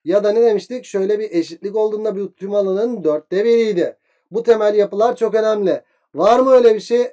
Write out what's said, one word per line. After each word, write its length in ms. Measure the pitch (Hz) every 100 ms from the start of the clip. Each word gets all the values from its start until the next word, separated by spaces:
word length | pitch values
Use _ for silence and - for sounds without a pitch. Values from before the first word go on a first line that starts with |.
| 151
Ya 180 | 196
da 80 | 208
ne 100 | 214
demiştik? 440 | 233 208 185 247 -
Şöyle 340 | 202 190 208
bir 120 | 214
eşitlik 440 | 175 160 165 202 208
olduğunda 400 | 214 214 214 196
bu 200 | 196 -
tüm 200 | 196 202
alanın 480 | 196 190 240 233
dörtte 420 | 156 151 - 180 226
biriydi. 520 | 233 220 185 156 - _ _ _
Bu 120 | 196
temel 320 | 233 220 208 208
yapılar 400 | 202 196 233 240
çok 200 | 220 214
önemli. 460 | 220 214 190 143 - _ _ 135
Var 240 | 190 240
mı 120 | 262
öyle 240 | 254 240 220
bir 40 |
şey? 320 | - 240 247